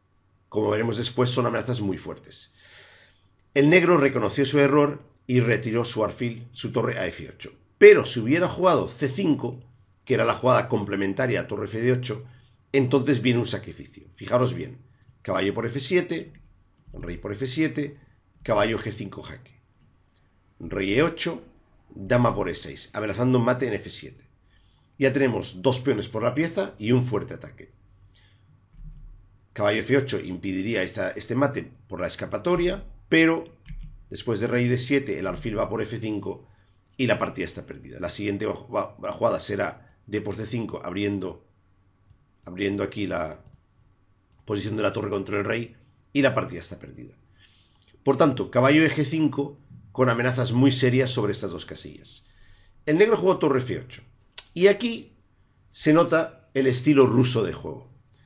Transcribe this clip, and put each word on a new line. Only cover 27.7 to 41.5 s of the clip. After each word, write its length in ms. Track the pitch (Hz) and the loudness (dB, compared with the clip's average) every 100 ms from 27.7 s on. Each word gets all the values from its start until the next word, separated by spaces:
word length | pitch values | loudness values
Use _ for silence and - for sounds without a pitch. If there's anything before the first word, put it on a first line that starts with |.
| _ _ _ - _ _ _ _ _ _ - - - - - - _ _ | _ _ _ -20 _ _ _ _ _ _ -20 -18 -18 -20 -20 -20 _ _
Caballo 280 | - 104 110 | -2 0 2
F 160 | 107 135 | 2 2
ocho 240 | 127 98 | 2 -4
impediría 640 | 80 92 98 95 101 110 | -6 -8 -6 -4 -2 -2
esta, 260 | 90 - 92 | -2 -4 -6
este 240 | - - | -6 -4
mate 360 | 120 139 120 80 - - | 0 0 -2 -10 -16 -14
por 120 | 90 | -6
la 60 | 87 | -6
escapatoria, 760 | - 90 - 175 175 175 196 - - - | -6 -8 -4 -2 0 0 -4 -10 -14 0
pero 480 | 165 165 165 - - - - - - - | 4 4 2 -4 -18 -18 -16 -16 -18 -16
después 320 | - - 107 | -10 -4 -2
de 60 | 117 | 0
rey 220 | 123 123 | 0 2
D 100 | 123 | 0
siete, 400 | 123 139 135 80 | 2 0 0 -4
el 80 | 92 | -4
alfil 320 | 87 113 104 | -6 -6 -4
va 100 | 107 | -2
por 140 | 107 | -4
F 160 | 107 117 | -6 -6
cinco 500 | 107 104 95 92 - _ _ _ _ - | -6 -6 -6 -12 -14 _ _ _ _ -2
y 100 | 123 | 0
la 120 | 104 | 2
partida 280 | - - 85 | -2 -4 -8
está 200 | - - | -8 -14
perdida. 340 | 71 65 62 | -16 -16 -10
La 80 | 87 | -8
siguiente 380 | - 101 101 107 | -6 -4 -4 -4
va, 80 | - - | -6 -6
va, 300 | 107 - - | -6 -6 -8
la 100 | 101 | -10
jugada 280 | - 113 85 | -2 -2 -2
será 460 | - 101 95 - - _ - | -4 -4 -4 -8 -20 _ -8
d 140 | 104 | -6
por 140 | 104 98 | -6 -8
C 100 | 104 | -6
cinco, 340 | 117 107 - | -6 -6 -8
abriendo, 640 | 87 92 101 101 90 82 _ | -8 -4 -2 -2 -6 -12 _